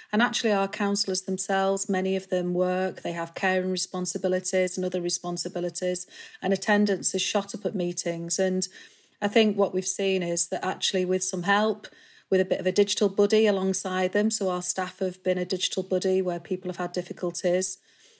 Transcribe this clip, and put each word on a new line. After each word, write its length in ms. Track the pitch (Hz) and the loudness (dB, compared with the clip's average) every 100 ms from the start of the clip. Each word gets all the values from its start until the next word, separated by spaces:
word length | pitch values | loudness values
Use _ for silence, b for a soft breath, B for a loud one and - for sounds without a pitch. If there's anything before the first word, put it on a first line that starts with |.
| B | B
And 100 | 214 | 0
actually 280 | 226 - 233 | 0 0 0
our 160 | 202 196 | 2 0
councillors 560 | - 202 202 - 185 | -2 0 0 0 -2
themselves, 640 | - 185 - 196 190 196 - | -2 -2 0 2 2 0 0
many 280 | 190 190 190 | 0 0 -2
of 140 | 190 | -2
them 220 | 185 180 | -2 0
work, 500 | 175 180 185 185 - | 0 0 0 -2 -4
they 100 | 175 | -6
have 220 | 170 170 | -6 -8
caring 360 | - 190 185 185 | -4 0 0 0
responsibilities 1080 | 185 - 185 180 185 185 185 - 185 185 - | -2 -2 -2 -4 -2 0 0 0 0 2 0
and 80 | |
other 160 | 180 180 | -2 -2
responsibilities, 1080 | 175 - 175 175 - 175 175 - 180 180 - B B B | 0 -2 -2 -6 -4 -4 -4 -2 -2 -2 -4 B B B
and 100 | 190 | 0
attendance 600 | 190 - 208 208 190 - | 0 4 4 4 2 0
has 100 | 190 | 0
shot 320 | - 214 196 | 0 -2 -2
up 100 | 202 | -4
at 120 | 185 180 | -4 -2
meetings. 640 | 180 175 - 170 165 - | -2 -2 -4 -4 -2 0
And 260 | 190 185 190 B B B B B | 0 0 -2 B B B B B
I 60 | 208 | 0
think 280 | 220 220 196 | 4 4 4
what 160 | 196 | 2
we've 140 | 180 185 | 2 0
seen 340 | - 196 190 | 2 2 0
is 240 | 175 170 - | 0 2 0
that 160 | 185 | 0
actually 400 | 185 - - 185 | -4 -2 -2 0
with 180 | 180 185 | 0 2
some 220 | - 180 | 0 0
help, 420 | 170 202 214 214 - b b b _ | 2 2 2 0 -8 b b b _
with 120 | 190 | 2
a 40 | |
bit 140 | 185 - | 2 0
of 80 | 175 | 2
a 60 | |
digital 360 | 180 202 - 202 | 2 2 2 2
buddy 380 | 202 202 214 220 | 4 4 4 4
alongside 640 | 196 190 190 185 185 185 | 2 2 0 0 0 0
them. 200 | 208 214 | 2 2
So 180 | - 190 | 0 0
our 120 | 180 | 0
staff 360 | 185 - 180 - | 0 0 -4 -4
have 240 | 190 180 | -4 -2
been 160 | - 185 | -2 -2
a 60 | |
digital 400 | 180 185 - - | -2 -4 -4 -4
buddy 360 | 185 185 190 190 | -2 0 2 2
where 200 | 180 175 | 0 -4
people 280 | - 185 180 | -4 -6 -6
have 80 | 180 | -6
had 120 | 175 | -6
difficulties. 880 | 180 180 175 175 170 180 180 196 - b b b b | -6 -8 -6 -4 -2 0 2 2 0 b b b b